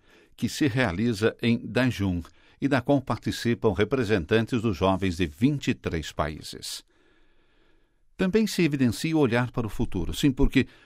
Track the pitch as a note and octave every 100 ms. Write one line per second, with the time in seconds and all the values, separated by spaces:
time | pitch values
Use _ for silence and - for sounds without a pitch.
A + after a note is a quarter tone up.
0 | _ _ _ - A#2 - D3+ B2 A#2+ F2
1 | A#2+ G2+ A2 - A#2+ A#2 A2 A2+ B2+ G#2
2 | G2 F2+ - _ _ - C3+ C3+ B2 C#3+
3 | B2 A2+ A2 - A#2 A#2 A2+ G2 A2 C3
4 | G#2 G#2+ D2+ A2 A2 B2 A2 F2+ F#2+ F#2+
5 | G2 E2+ E2+ - B2+ C#3+ - - F2+ D#2+
6 | D2+ - D#2 D2+ - - - - - _
7 | _ _ _ _ _ _ _ _ _ _
8 | _ - F#3 G#3+ G#3+ - E3 C#3+ B2 -
9 | D#3+ D#3+ C3+ A#2 B2 - A2 - A2+ F#2+
10 | E2 - D3 B2+ C3 C3+ - -